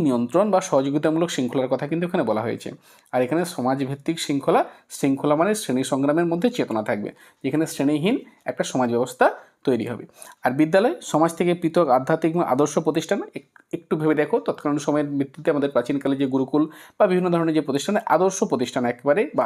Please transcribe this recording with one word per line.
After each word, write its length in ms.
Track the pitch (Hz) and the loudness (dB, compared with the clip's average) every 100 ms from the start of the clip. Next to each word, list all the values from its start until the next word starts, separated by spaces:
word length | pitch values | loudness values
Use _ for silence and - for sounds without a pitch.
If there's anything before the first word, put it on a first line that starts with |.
| 151 | 4
নিয়ন্ত্রণ 440 | 120 120 170 208 | 2 2 2 2
বা 60 | 185 | 2
সহযোগিতামূলক 720 | - 139 139 147 156 160 170 | 2 0 2 0 0 0 0
শৃঙ্খলার 340 | - 123 139 127 | -2 -2 -2 -2
কথা 140 | 185 147 | -2 -2
কিন্তু 140 | 165 175 | -4 -2
এখানে 180 | 185 113 | 0 0
বলা 120 | 107 113 | 0 -2
হয়েছে। 220 | 113 - - _ - _ | -6 -8 -14 _ -20 _
আর 80 | 127 | -2
এখানে 200 | 127 160 | 0 0
সমাজভিত্তিক 720 | 175 - 123 135 131 139 - 165 | -2 -2 -2 -2 -4 -4 -6 -4
শৃঙ্খলা, 360 | - 139 165 175 - - _ - | -4 -2 2 2 2 -6 _ -2
শৃঙ্খলা 380 | 143 135 147 151 | 0 2 2 2
মানে 120 | 185 | 2
শ্রেণী 280 | 214 - 127 135 | 0 -2 -2 0
সংগ্রামের 340 | 135 139 156 170 | 0 2 2 0
মধ্যে 180 | 170 240 | 0 0
চেতনা 320 | 240 123 113 107 | 0 -2 -2 -2
থাকবে, 220 | 104 104 - - _ | -4 -6 -12 -20 _
যেখানে 240 | 139 151 156 | -4 -2 -2
শ্রেণীহীন 440 | - 143 151 180 269 - _ - | 0 0 2 0 0 -4 _ -8
একটা 140 | - - | -6 -4
সমাজ 160 | 135 123 | -2 0
ব্যবস্থা 360 | 117 123 - 294 - - _ | 0 -2 2 2 2 -10 _
তৈরি 220 | - 120 117 | -2 0 -2
হবে। 180 | 113 - - - - | -8 -12 -20 -20 -6
আর 60 | 151 139 | -2 2
বিদ্যালয় 340 | 156 190 240 - - | 2 4 2 0 -2
সমাজ 180 | 151 165 165 | 2 2 2
থেকে 160 | 175 | 0
পৃথক 320 | 175 165 175 151 | 0 0 2 4
আধ্যাত্মিক 440 | 127 135 160 165 | 2 2 0 0
এবং 100 | 170 - | 0 0
আদর্শ 200 | 131 151 175 | 2 2 0
প্রতিষ্ঠান, 400 | 156 151 156 208 415 | 0 -2 -2 -4 -4
এক-, 260 | - - _ _ | -12 -18 _ _
একটু 240 | 170 - 160 | -10 -6 -2
ভেবে 180 | 156 | 0
দেখো, 220 | 151 143 233 | 2 0 -2
তৎকালীন 380 | - 143 147 147 | -2 -4 -4 -2
সময়ের 300 | 151 147 143 143 | 0 -2 -2 -2
ভিত্তিতে 300 | 139 - 156 | -4 -4 -2
আমাদের 200 | 147 139 | 0 0
প্রাচীনকালে 420 | 123 120 139 139 139 | 0 -2 -2 -2 -2
যে 100 | 139 | 0
গুরুকুল 360 | 135 131 151 156 - - - | -2 0 0 0 -4 -12 0
বা 60 | 208 | 2
বিভিন্ন 220 | 185 180 | 4 2
ধরনের 240 | 170 165 | 2 2
যে 80 | 156 151 | 0 0
প্রতিষ্ঠানে, 320 | 139 - 208 - | -2 -2 -2 2
আদর্শ 320 | 160 185 - | 2 2 0
প্রতিষ্ঠান 380 | 220 123 123 131 120 | -2 0 -2 -2 -2
একেবারে 380 | 120 143 156 262 | -2 0 0 0
বা 60 | - | 0